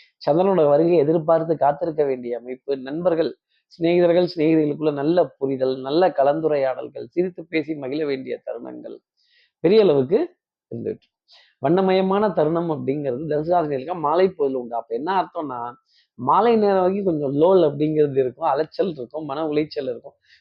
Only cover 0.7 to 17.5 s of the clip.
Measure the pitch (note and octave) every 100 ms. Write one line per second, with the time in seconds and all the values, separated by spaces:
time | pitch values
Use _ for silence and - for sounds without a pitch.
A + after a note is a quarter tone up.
0.7 | D3 E3+ F3 C#3+ E3+ D#3 E3 D#3+ D3+ C#3
1.7 | C#3+ E3+ D#3 C#3+ C3 A#2+ A#2+ B2 B2+ -
2.7 | C3+ C3 D3+ F3+ D#3+ D#3+ - _ _ _
3.7 | - E3 F3 F3 E3+ F3 F3 D#3 D#3+ D3+
4.7 | D3 D#3 C#3+ D3 F3 D3 - C3+ C3+ C3
5.7 | C3 C3 D#3 F#3 C#3+ C#3 D3+ D#3 D3 C3
6.7 | B2+ B2+ C3 B2 E3+ F#3 F3+ E3 D#3+ D3+
7.7 | D3+ C3 D3+ D3 C3+ B2+ A#2+ - A#2 C3
8.7 | B2 A#2 A2+ _ _ _ _ _ _ D#3+
9.7 | A3 G3 C#3+ C3 G#3+ F4 _ _ _ -
10.7 | A#2 G#2+ - _ _ _ _ _ - C3+
11.7 | F3+ F#3+ F#3+ F#3+ G3 G#3+ E3+ D3+ E3 E3+
12.7 | C#3+ B2+ D3 C#3+ B2 D#3+ D3+ D#3 F3 D#3
13.7 | C3+ C#3 F3+ D3 E3 F#3+ F#3 C#3 C3 A#2+
14.7 | A#2 - A#2 D#3 G3 A3 F3 D3 B2 A#2+
15.7 | B2+ _ _ _ - B2+ E3+ A#3 A3+ G#3
16.7 | F#3+ F3+ G3 F#3+ D#3 C#3+ C#3+ E3+